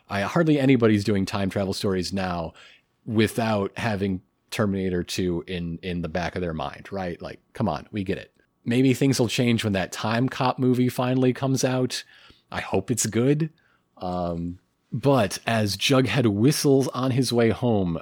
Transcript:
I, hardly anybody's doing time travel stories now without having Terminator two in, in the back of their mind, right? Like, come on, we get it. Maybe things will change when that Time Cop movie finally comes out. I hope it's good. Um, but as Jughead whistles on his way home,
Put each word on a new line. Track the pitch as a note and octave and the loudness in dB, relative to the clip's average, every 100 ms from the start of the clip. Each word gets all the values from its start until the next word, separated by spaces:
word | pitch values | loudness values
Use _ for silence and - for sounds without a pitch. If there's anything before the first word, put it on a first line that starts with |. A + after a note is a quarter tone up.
| - | -8
I, | G2+ | -4
hardly | F#2+ F3 D#3+ D3 | -2 0 2 4
anybody's | C3 B2+ A#2 G#2 | 4 6 4 4
doing | G#2 G2+ F#2+ | 2 0 -2
time | G2+ G2 | -2 -2
travel | G#2 F#2+ | -2 -4
stories | F#2+ G#2 F#2 F2 | -2 -2 -2 -2
now | G2 F#2 F2 E2 - - _ _ _ | -4 -4 -4 -8 -12 -20 _ _ _
without | - A2 G#2+ - A2+ G#2+ G2 - | -4 2 2 0 -2 0 -2 -4
having | A#2 G2 G2+ F#2+ - _ _ | -4 -2 -2 -4 -8 _ _
Terminator | - G#2 G2 F#2+ F2+ | -4 -2 0 -2 -2
two | F2 - F2+ E2+ - | -2 -2 -2 -2 -4
in, | F2+ E2+ E2 | -6 -6 -8
in | F#2 F2 | -6 -6
the | E2 | -4
back | F2 E2 | -4 -4
of | F#2 | -4
their | F2 | -6
mind, | D#2+ C#2 - - | -4 -8 -10 -12
right? | G2 F2+ E2 | -8 -8 -8
Like, | D#2 - _ | -12 -16 _
come | - G#2 | -4 -4
on, | C#2 - | -4 -6
we | G#2 | -6
get | F#2+ F2 | -4 -6
it. | - _ _ _ | -10 _ _ _
Maybe | - A#2+ C3+ | -2 2 4
things | A#2+ C#3 B2+ | 4 2 2
will | A#2 | 0
change | - A#2+ A2+ | 2 2 2
when | A2 | 0
that | F#2+ F#2 | -2 -2
Time | - A2 A#2 B2+ | -4 -2 0 0
Cop | - B2+ C3 | 0 -2 2
movie | B2+ B2 B2 | 2 2 2
finally | - B2+ B2+ B2+ | 0 0 2 2
comes | B2 C3+ B2+ | 2 0 0
out. | C3 B2+ B2+ - - - - _ _ | 0 0 -2 -4 -12 -20 -20 _ _
I | F2 | -10
hope | - G2 - | -4 -2 -2
it's | A#2 A2+ | -2 -2
good. | G#2+ C3 D3+ D#3+ _ _ _ _ - | 2 2 2 -2 _ _ _ _ -10
Um, | F2+ F2+ F2 E2+ E2+ F2 _ _ _ | -6 -4 -2 -4 -6 -8 _ _ _
but | A#2+ C#3 C3+ G2 - - | -2 2 2 2 -2 -2
as | A2+ G#2 F#2+ | 0 0 0
Jughead | - C3+ B2 C#3 A#2+ | 2 2 2 2 2
whistles | G2+ B2+ D3+ D3 C3+ B2+ | 4 2 4 4 4 2
on | B2 C3 | -2 0
his | B2 A#2 | 0 2
way | A#2 A2+ | 4 2
home, | G2 B2 G#2 F2+ D#2+ | 2 2 2 0 -2